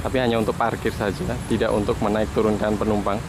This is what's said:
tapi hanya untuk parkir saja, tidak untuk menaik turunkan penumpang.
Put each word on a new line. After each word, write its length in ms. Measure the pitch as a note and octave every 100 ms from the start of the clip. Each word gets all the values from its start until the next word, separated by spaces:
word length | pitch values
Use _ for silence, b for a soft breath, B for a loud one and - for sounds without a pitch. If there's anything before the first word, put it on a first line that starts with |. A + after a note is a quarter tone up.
tapi 160 | B2+ C3
hanya 160 | B2 A#2
untuk 240 | A2 A#2
parkir 320 | A#2 G#2+ A2+
saja, 400 | - G#2 F#2 F3+ A#2+ -
tidak 240 | A2+ A2+
untuk 240 | A2 G#2 A#2
menaik 240 | A2 G#2+ G#2+ -
turunkan 400 | A2 G#2 G#2+ G#2
penumpang. 480 | G#2+ G#2 G2 G2+